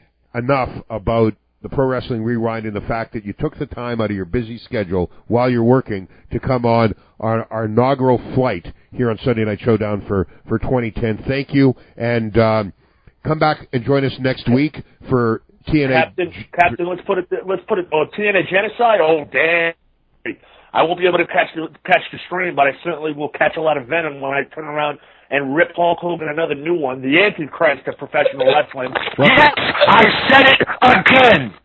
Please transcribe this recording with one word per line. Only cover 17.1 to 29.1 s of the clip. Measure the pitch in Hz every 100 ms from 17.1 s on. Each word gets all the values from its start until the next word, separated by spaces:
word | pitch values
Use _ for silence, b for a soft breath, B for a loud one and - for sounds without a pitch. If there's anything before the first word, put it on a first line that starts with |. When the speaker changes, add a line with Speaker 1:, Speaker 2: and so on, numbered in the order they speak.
| 185
Speaker 2:
it, | 180 185 190
let's | 185 -
put | 208
it, | 175
oh, | 156 147 -
T | 208
N |
A | 190
Genocide? | 160 185 208 208 240 208
Oh, | 156 160 123
damn. | 131 160 170 170 - _ _ _ _ - - _ b b
I | 120
won't | 156 175
be | 180
able | 175
to | 170
catch | 180 160
the, | 160 156 147 -
catch | 170 -
the | 139 -
stream, | 180 180
but | 143 139
I | 131
certainly | 170 151 156
will | 147 147
catch | - 156 165
a |
lot | 160 147
of | 117
venom | 165 156 139
when | 135
I | 139 131
turn | - 156
around | 151 151 143 b b b
and | 139 135 147
rip | 170
Hulk | - 170 170
Hogan | 175 165 156
another | 151 160
new | 139 156 175
one, | 135 131
the | 131 160
Antichrist | 208 196 139 - 160 135 -
of | -
professional | 143 151 143 139 131
wrestling. | 147 147 135 127 131 -